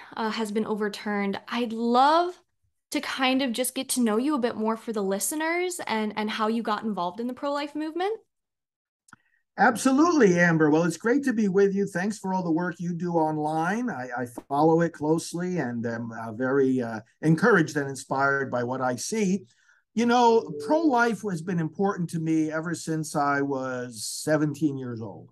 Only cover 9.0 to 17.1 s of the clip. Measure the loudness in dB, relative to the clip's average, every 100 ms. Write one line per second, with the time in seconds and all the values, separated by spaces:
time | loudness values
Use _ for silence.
9 | _ -20 _ _ _ 2 2 4 2 4
10 | 6 6 6 6 4 6 4 4 2 0
11 | 0 0 0 0 2 4 4 2 -2 -2
12 | -4 -4 -4 -2 0 0 -2 -4 -6 -4
13 | -2 0 0 0 -2 -2 -2 -2 -4 -6
14 | -8 -8 -8 -10 -4 2 4 4 2 0
15 | 0 0 -2 -6 -4 -2 -4 -4 -4 -6
16 | -8 -10 -10 -4 0 2 2 2 -2 -6
17 | -12